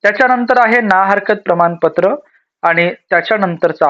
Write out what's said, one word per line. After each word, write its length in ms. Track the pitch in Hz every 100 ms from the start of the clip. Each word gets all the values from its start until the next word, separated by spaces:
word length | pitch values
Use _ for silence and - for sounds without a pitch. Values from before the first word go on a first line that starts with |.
त्याच्यानंतर 520 | 202 208 254 254 240 254
आहे 220 | 226 240
ना 240 | 220 185
हरकत 360 | 196 202 202 202
प्रमाणपत्र 680 | - 175 170 170 165 156 185 285 - _ _ _
आणि 280 | 170 165 170 - _
त्याच्यानंतरचा 760 | 175 165 220 190 170 165 156